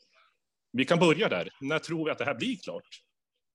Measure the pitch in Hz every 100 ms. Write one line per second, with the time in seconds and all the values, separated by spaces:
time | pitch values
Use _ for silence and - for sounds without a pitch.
0 | _ _ _ _ _ _ _ 120 131 170
1 | 175 160 202 95 85 - 135 156 - 165
2 | 151 131 120 120 214 220 - 85 - -
3 | _ _ _ _ _